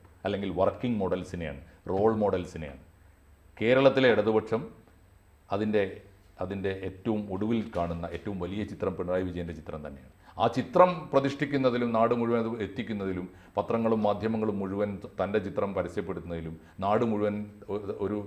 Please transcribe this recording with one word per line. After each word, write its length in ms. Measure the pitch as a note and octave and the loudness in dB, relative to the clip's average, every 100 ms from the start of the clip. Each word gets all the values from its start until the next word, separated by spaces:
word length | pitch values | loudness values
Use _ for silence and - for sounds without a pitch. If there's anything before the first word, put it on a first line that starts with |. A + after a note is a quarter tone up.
| - - F#2+ | -20 -8 -4
അല്ലെങ്കിൽ 260 | G2 G2 E2+ | -2 -2 2
വർക്കിംഗ് 400 | G2 - B2 A2 | 2 2 -2 0
മോഡൽസിനെയാണ്, 640 | F#2 F#2 F2+ F2+ D#2+ C#2 - - - | 0 -2 -4 -6 -6 -8 -14 -12 -4
റോൾ 180 | F#2+ G#2+ A2 G2+ | 2 4 4 2
മോഡൽസിനെയാണ്. 580 | F#2 F2 E2 D2+ C2+ - - - - - - - - | 2 -2 -8 -10 -12 -20 -20 -20 -20 -20 -20 -16 -2
കേരളത്തിലെ 460 | A2 B2+ C3+ C3+ C3 | 4 6 6 6 6
ഇടതുപക്ഷം 480 | G#2+ G#2+ A2 - A2+ E3+ - - - - - - - - G2+ | 6 4 2 2 -4 -4 -16 -20 -20 -20 -20 -20 -20 -6 -2
അതിൻ്റെ, 280 | G#2+ G#2+ F#2+ - - - - - | 2 2 0 -4 -18 -20 -16 -8
അതിൻ്റെ 280 | F#2 G2 F#2+ F#2+ F#2+ | -6 -2 -4 -4 -6
ഏറ്റവും 340 | - A#2+ G#2+ G2+ | -6 -2 -2 -2
ഒടുവിൽ 280 | F#2+ G#2+ A#2 G2+ F2+ | -4 0 -2 -2 -2
കാണുന്ന 260 | E2+ E2+ E2+ - | -2 -2 -6 -8
ഏറ്റവും 240 | - G2 E2+ | -6 -6 -6
വലിയ 180 | G2+ G2+ | -6 -6
ചിത്രം 220 | F#2+ F#2+ F2+ | -4 -4 -2
പിണറായി 260 | F2 F#2 F#2 | -2 0 -2
വിജയൻ്റെ 240 | F2 E2+ D#2 | -4 -6 -8
ചിത്രം 220 | D2+ D#2 D2 | -10 -12 -12
തന്നെയാണ്. 260 | C#2 - - - - | -14 -20 -20 -12 0
ആ 20 | A#2+ B2+ | 0 0
ചിത്രം 320 | - F3 F3+ E3+ C#3+ | 2 6 6 6 0
പ്രതിഷ്ഠിക്കുന്നതിലും 760 | C#3 C3+ C#3 C#3+ C#3 C3 A#2+ A#2+ A2+ | 2 2 0 -2 2 2 2 2 4
നാട് 180 | A2+ A#2+ | 4 4
മുഴുവൻ 200 | A#2 A#2 | 2 2
അത് 200 | A2+ A2+ G2 | 0 -4 -6
എത്തിക്കുന്നതിലും 600 | A2 A2 G#2+ F#2+ F2+ F2+ - - - | -6 -6 -4 -4 -4 -6 -12 -8 -4
പത്രങ്ങളും 440 | - A2+ A2+ A2 G#2 | 0 2 2 4 2
മാധ്യമങ്ങളും 500 | G2+ A2 A2+ A2 G2 | 2 0 0 -2 -2
മുഴുവൻ 280 | F#2+ G2 G#2 F#2+ - - | -2 -2 -2 -4 -8 -4
തൻ്റെ 200 | F#2 G#2+ F#2+ | 0 0 -2
ചിത്രം 240 | G2+ G2 F#2+ | -2 -2 -2
പരസ്യപ്പെടുത്തുന്നതിലും 760 | F2 F#2+ F#2 F2 E2+ E2+ D#2+ E2 - - | -4 -4 -6 -6 -6 -8 -8 -10 -14 -4
നാട് 200 | G2 A2 A#2 | 2 2 2
മുഴുവൻ 240 | G#2 G#2 G#2 G#2 - - | 2 0 -2 -6 -12 -6
ഒ-, 80 | G2+ F#2+ - | -6 -4 -4
ഒരു 140 | G2+ G#2 | -2 -2